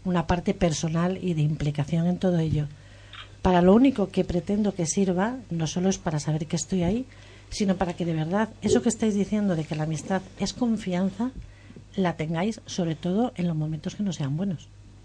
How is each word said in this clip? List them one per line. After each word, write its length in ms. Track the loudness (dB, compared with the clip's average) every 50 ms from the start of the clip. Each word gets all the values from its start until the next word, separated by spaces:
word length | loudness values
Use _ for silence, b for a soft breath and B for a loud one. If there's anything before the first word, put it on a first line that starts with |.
| b
una 220 | 0 0 0 2
parte 260 | 2 0 0 0 -2 0
personal 640 | 2 0 0 0 0 -2 -2 0 0 0 0 0 -2
y 120 | -2 -2 0
de 80 | 2
implicación 640 | 0 0 0 0 -2 -2 -2 -2 -2 0 0 2 2
en 100 | 2 2 2
todo 200 | 2 2 2 2
ello. 280 | 2 2 0 0 0 -2 B B B B B B B B B B B B B B
Para 200 | 2 4 6 8
lo 120 | 8 8 8
único 360 | 8 8 6 4 2 0 0
que 140 | 0 0 0
pretendo 500 | 0 0 -2 0 0 0 0 0 0 0
que 100 | -2 -2
sirva, 520 | -2 0 2 2 2 2 2 0 0 -2 -6 -8 -6
no 160 | -4 -2 -2
solo 240 | -2 0 0 2 2
es 80 | 0
para 220 | 0 -2 -2 -2 -2
saber 260 | 0 0 -2 -2 -2
que 100 | -2 -4
estoy 260 | -4 -2 -2 0 0 2
ahí, 220 | 2 0 -2 -4 -8 b b b b b b b b
sino 260 | -4 0 0 2 2
para 180 | 0 0 -2 -2
que 120 | -2 -2
de 80 | -2 0
verdad 360 | 0 0 0 0 0 -2 -2 -4 -4
eso 200 | 0 2 2 4
que 80 | 4 2
estáis 260 | 0 0 0 0 2
diciendo 400 | 0 0 0 0 0 0 0 0
de 80 | 0 -2
que 120 | -4 -4
la 80 | -4 -2
amistad 380 | -2 -4 -4 -4 -2 -4 -4 -4 -6 -8 -6
es 140 | -6 -4 -2
confianza, 800 | -2 0 0 0 -2 -2 -2 0 0 0 0 -2 -2 -4 -4 -6 -8 B B B B B B B B B -8 -2
la 220 | 0 0 0 0
tengáis 440 | -2 -2 -2 -2 0 0 -2 -4 -6 -10
sobre 300 | -8 -4 -2 -2 -2 -2
todo 360 | -2 -2 -2 0 0 0 -2 -2
en 120 | -2 -2
los 80 | -2 0
momentos 400 | -2 -2 -4 -4 -6 -6 -8 -6
que 80 | -4 -4
no 100 | -4 -4
sean 240 | -2 -2 -2 -2
buenos. 300 | -2 -2 -4 -4 -6 -10 -14 -20 -20 -20 -20 -20 -20 -20